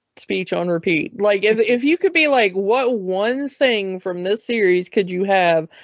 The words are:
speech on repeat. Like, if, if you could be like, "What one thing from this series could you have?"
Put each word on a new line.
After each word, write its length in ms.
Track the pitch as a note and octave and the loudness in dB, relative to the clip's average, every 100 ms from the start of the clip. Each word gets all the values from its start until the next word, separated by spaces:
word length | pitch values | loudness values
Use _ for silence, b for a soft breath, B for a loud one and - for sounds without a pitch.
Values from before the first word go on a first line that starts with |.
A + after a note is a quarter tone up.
| _ - | _ -16
speech 360 | - F#3+ F3+ | -6 -6 -4
on 160 | F3+ F3 | -4 -2
repeat. 520 | E3+ F3+ D#3+ - - | -2 0 -2 -2 -2
Like, 220 | G#3 G3+ | 0 2
if, 160 | G3+ A3 | 2 2
if 240 | A3 B3 | 2 0
you 120 | C4+ E4+ | 0 0
could 160 | G4 | 0
be 160 | E4 D4+ | 2 2
like, 240 | C4+ G#3 | 2 2
"What 460 | F#3 G3 B3 B3+ A#3+ | 0 0 0 0 -2
one 480 | F#3 F#3 G#3+ C4 C#4 | -2 -2 -2 -2 -6
thing 520 | - C4+ A3 F#3+ F#3 | -2 0 0 -4 -6
from 240 | F#3+ F3 | -6 -6
this 200 | F3+ A3 | -4 -4
series 460 | - A#3 G3 F3+ F3+ | -2 0 2 2 0
could 220 | - F#3 | -2 -2
you 120 | F3+ G3 | -2 0
have?" 420 | F#3+ F3 E3 D#3+ B | 2 4 2 -2 B